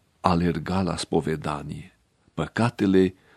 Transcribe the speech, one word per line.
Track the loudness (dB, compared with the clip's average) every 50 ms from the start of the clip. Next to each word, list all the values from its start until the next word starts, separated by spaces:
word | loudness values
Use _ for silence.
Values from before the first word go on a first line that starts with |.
| _ _ _ _
alerga | 0 0 2 2 2 0 -2 -2 -4 -4 -2 -2 -2
la | -2 -4
spovedanie. | -6 -6 -2 -2 0 0 0 -4 -4 -4 -6 -8 -8 -8 -12 -12 -14 -14 -18 _ _ _ _ _ _ _ _ -8
Păcatele | -8 -8 -6 -2 0 0 0 0 0 0 4 6 6 6 4 2 _ _ _ _